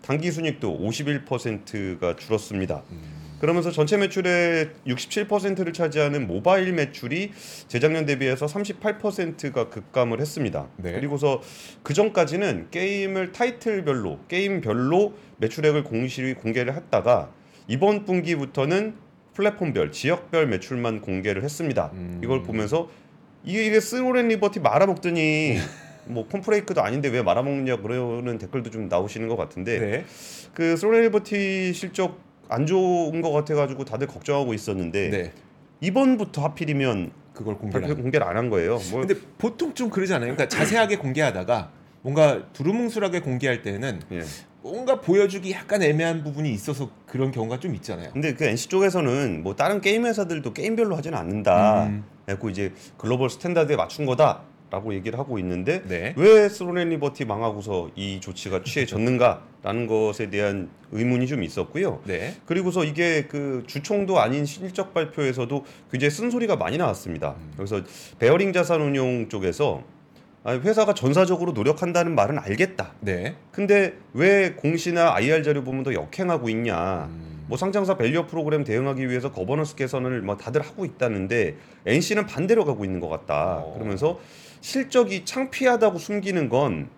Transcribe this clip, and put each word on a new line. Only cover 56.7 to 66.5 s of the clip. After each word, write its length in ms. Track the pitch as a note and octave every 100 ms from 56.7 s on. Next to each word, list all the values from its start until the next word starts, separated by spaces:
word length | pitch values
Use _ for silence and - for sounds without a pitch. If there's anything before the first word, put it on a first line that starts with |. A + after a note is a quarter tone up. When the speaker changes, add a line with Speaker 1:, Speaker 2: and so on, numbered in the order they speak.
| F3 E3+
Speaker 1:
리버티 340 | D#3+ C#3+ C3+
망하고서 640 | A#2+ G#2 A2+ G#2 G#2 F#2+ E2+ F2+
이 240 | G2 F#2+
조치가 420 | F#2 F#2 G2+ F#2
취해졌는가라는 1200 | - D3+ B2+ G#2 A#2 B2+ A#2+ F2 - - F#2+ A2 A#2
<laughs> 20 |
것에 420 | A2 G#2+ G#2 G#2+
대한 400 | G2+ G2+ G2 F2+ - -
의문이 340 | G#2+ A#2+ B2 B2+
좀 160 | C#3
있었고요. 580 | E2 - F2 D3+ F#3 F2
Speaker 2:
네. 320 | G2 F2 A2+ G#3+ -
Speaker 1:
그리고서 380 | F3+ F#3 F3
이게 400 | D3+ D3+ E3+ D#3+ C#3+
그 360 | D3 C#3+ C3 -
주총도 540 | C#3+ D3 G#3 G3 F3+
아닌 240 | A2 C#3
실적 500 | D3 - F#3 F#3 G3
발표에서도 720 | F3 D#3 D#3 C#3 B2+ A#2+ C#3 - - -
굉장히 200 | C3 C#3+
쓴소리가 460 | D3 A#3+ A#3+ A3+